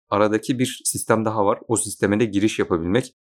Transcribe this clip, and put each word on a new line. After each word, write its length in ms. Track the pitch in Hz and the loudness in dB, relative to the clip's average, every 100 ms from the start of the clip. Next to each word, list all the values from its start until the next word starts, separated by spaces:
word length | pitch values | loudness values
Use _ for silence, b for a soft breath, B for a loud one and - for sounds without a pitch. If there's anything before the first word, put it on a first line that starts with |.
| - | -2
aradaki 500 | 101 107 107 - 123 | 2 2 2 0 -2
bir 220 | 127 - | -2 -4
sistem 420 | - - - 113 110 | -6 -4 0 0 0
daha 200 | 110 101 | 0 0
var. 140 | 123 - | 0 -2
O 80 | 110 | -4
sisteme 440 | - - 101 104 | -4 -2 0 2
de 60 | 113 | 0
giriş 340 | 98 110 - | 0 0 0
yapabilmek 540 | 98 85 85 113 131 _ | -2 0 0 -2 -2 _